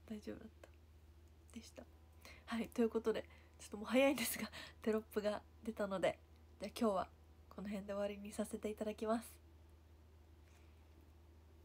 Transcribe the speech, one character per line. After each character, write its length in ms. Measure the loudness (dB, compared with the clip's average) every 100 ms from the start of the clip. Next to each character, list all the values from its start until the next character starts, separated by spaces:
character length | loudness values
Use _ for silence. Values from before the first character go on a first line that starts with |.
| -12
大 160 | -10
丈 120 | -8
夫 20 | -10
だ 100 | -12
っ 40 | -18
た。 80 | -20 -20 -20 -20 -20 -20 -20 -20 -16 -14
で 80 |
し 80 | -14
た。 120 | -16 -18 -18 -20 -20 -18 -14 -4
は 160 | -2
い、 80 | 0
と 140 | 4
い 20 | 4
う 40 |
こ 100 | 4
と 100 | 2
で、 140 | 2 -2 -12 -20 -18
ち 60 | -10
ょ 20 |
っ 20 |
と 60 | -8
も 60 |
う 20 | 2
早 200 | 6 8
い 60 |
ん 20 | 6
で 80 |
す 140 | 2 -2
が、 140 | -4 -8 -12 -4
テ 80 | 2
ロ 80 | 2
ッ 20 |
プ 200 | 0 0
が 200 | 0 -2 -6 -12
出 100 | -6
た 140 | -2 -2
の 120 | 2
で、 200 | 2 0 -8 -20 -20 -12
じ 60 | -8
ゃ 20 |
あ 100 | 2
今 120 | 4
日 40 | 4
は 140 | 0 -6 -20 -20 -18
こ 120 | -10
の 60 | -6
辺 200 | -4 -4
で 60 |
終 60 | -2
わ 80 | -2
り 100 | -4
に 140 | -6
さ 140 | -4 -4
せ 120 | -2
て 120 | -4
い 60 | -2
た 100 | -4
だ 80 |
き 120 | -2 0
ま 160 | 0
す。 140 | -2 -14 -20 -20 -20 -20 -20 -20 -20 -20 -20 -20 -20 -20 -20 -20 -20 -20 -20 -20 -20 -20 -20 -20